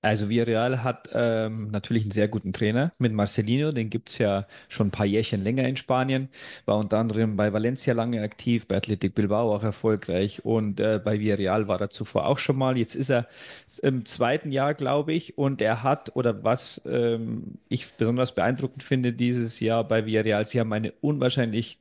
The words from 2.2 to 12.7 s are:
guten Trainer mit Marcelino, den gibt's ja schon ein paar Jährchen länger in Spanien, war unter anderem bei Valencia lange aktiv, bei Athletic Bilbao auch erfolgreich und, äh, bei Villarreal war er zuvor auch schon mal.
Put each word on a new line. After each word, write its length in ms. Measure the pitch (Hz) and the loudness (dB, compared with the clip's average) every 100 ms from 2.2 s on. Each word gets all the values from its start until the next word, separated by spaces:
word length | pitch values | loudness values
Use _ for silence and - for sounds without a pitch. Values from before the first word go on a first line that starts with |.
| 104 | 0
guten 280 | 107 98 | 0 -4
Trainer 360 | 92 107 113 156 - | -2 0 2 0 0
mit 140 | 123 | 0
Marcelino, 580 | 110 101 - 107 127 151 | 2 0 0 0 2 0
den 200 | 139 110 | -2 -4
gibt's 260 | - - - | -6 -6 0
ja 300 | 107 98 101 - - | 2 2 -2 -14 -16
schon 160 | - 104 | -2 0
ein 40 | |
paar 120 | - | 2
Jährchen 400 | 104 101 113 107 | 2 2 0 0
länger 240 | 98 127 127 | 0 0 0
in 80 | 131 | -2
Spanien, 540 | - 127 127 131 135 - - - | 0 0 2 0 -2 -10 -18 -10
war 140 | - 104 | 0 0
unter 180 | 104 107 | 2 2
anderem 400 | 113 110 113 101 | 2 2 0 2
bei 160 | 107 | 2
Valencia 400 | 104 110 135 - | 2 0 -2 0
lange 300 | 117 117 117 | 0 0 -2
aktiv, 440 | 104 - - 117 - | -4 -4 0 0 2
bei 120 | 98 | -2
Athletic 360 | - 104 95 | 0 -2 0
Bilbao 400 | - 104 104 117 | 0 2 2 2
auch 80 | 104 | 0
erfolgreich 800 | 110 101 113 107 - 90 101 - | -2 0 0 0 0 0 0 -2
und, 380 | - 113 107 98 | 0 0 0 0
äh, 220 | 107 110 | 0 2
bei 160 | - 107 | 0 0
Villarreal 480 | 107 101 98 95 104 | 2 0 2 0 0
war 140 | 92 | -2
er 80 | 101 | -2
zuvor 340 | - 104 - | -6 -2 0
auch 140 | 71 139 | 2 0
schon 180 | - 135 | 0 0
mal. 220 | 131 | 2